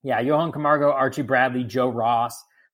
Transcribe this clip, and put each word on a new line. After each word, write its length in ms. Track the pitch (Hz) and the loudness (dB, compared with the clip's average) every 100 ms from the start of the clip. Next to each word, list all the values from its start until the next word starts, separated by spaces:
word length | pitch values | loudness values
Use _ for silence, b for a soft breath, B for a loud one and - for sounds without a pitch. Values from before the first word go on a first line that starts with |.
yeah, 200 | 139 113 | -4 -2
Johan 320 | 123 151 165 | 0 0 0
Camargo, 380 | 151 147 147 143 | -2 0 2 2
Archie 300 | 135 131 139 | 2 0 -2
Bradley, 420 | 120 131 127 123 123 | 0 2 2 0 -4
Joe 240 | 123 127 | -2 -2
Ross, 520 | 120 113 117 117 - b b b | 0 0 0 -2 -6 b b b